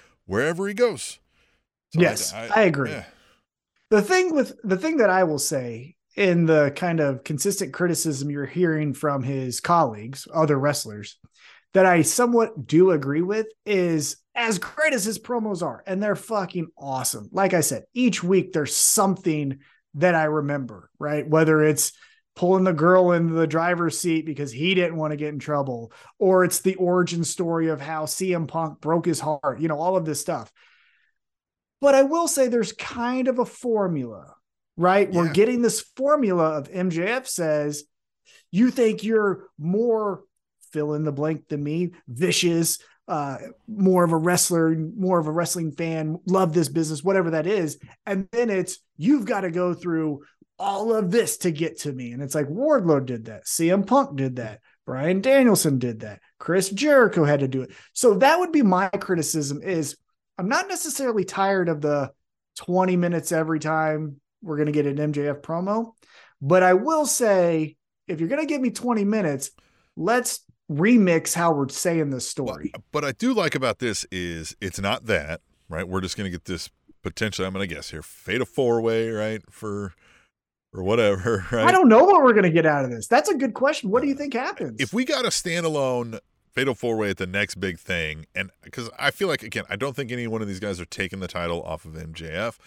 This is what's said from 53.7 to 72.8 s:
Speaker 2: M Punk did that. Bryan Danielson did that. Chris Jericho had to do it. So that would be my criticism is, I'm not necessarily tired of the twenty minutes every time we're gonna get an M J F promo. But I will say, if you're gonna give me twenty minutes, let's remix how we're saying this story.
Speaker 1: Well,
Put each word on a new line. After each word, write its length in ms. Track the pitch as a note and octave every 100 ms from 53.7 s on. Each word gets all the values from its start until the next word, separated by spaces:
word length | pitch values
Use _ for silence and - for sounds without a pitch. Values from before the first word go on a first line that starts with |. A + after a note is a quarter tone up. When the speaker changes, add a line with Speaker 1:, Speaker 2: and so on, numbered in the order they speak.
Speaker 2:
M 140 | G3
Punk 320 | G3 C4+ C4+ C#3
did 200 | C3 B2
that. 240 | A#2 A2 _ _
Bryan 360 | - B2+ D#3 F#3+
Danielson 580 | C4 C#4 B3 G3 D#3 C3
did 220 | B2 A2
that. 200 | G#2+ G2+ _ _
Chris 300 | - F#3 F#3
Jericho 560 | G3+ D4+ C#4 G#3 F3
had 160 | D3 C#3+
to 80 | C3+
do 140 | C3
it. 80 | B2+ - -
So 200 | - B3+
that 240 | F#3+ C#4 E4+
would 120 | F4
be 100 | D#4
my 260 | G#3 F#3 F#3+
criticism 720 | G3 - E3+ D3 D#3+ C#3 C#3+
is, 340 | F#3+ E3+ C3+ - _ _ _ -
I'm 120 | F#3
not 200 | D#4 F#4+
necessarily 560 | F4 D#4+ - C4 A3
tired 440 | - G3 G3 G3 E3+
of 100 | D3+
the 300 | D3 D3 C3+ - _ _ _ -
twenty 400 | - F3+ F#3 F3+
minutes 360 | F3 E3 -
every 280 | D#3+ D#3+ D#3+
time 600 | D#3 D#3+ D#3 D#3 D#3 C#3 _ _
we're 160 | F3 D3
gonna 140 | D3+
get 120 | D3
an 140 | C#3+ C#3+
M 120 | D3+
J 160 | D3 C#3+
F 140 | C#3+
promo. 500 | - E3 F#3+ A3 A3+ _ _ - _ _
But 220 | C#3 F#3
I 100 | F3+
will 320 | F#3 C4+ D#4+ C#4+
say, 720 | - A3+ F#3+ E3+ D#3+ D3+ - _ _ -
if 100 | D#3+
you're 80 | E3
gonna 180 | C#4+ D4+
give 140 | C#4+
me 100 | B3
twenty 340 | - A#3+ A3+
minutes, 480 | G3+ A3 E3 C3+ - - _ _ _ -
let's 440 | F3 B3 A#3 - - _ -
remix 640 | D3 G#3 B3 F#3 E3 D#3+
how 200 | E3+ E3+
we're 160 | D3 C3+
saying 420 | - F3+ E3+ D3
this 180 | B2+ -
story. 440 | - B2 - -
Speaker 1:
Well, 80 | -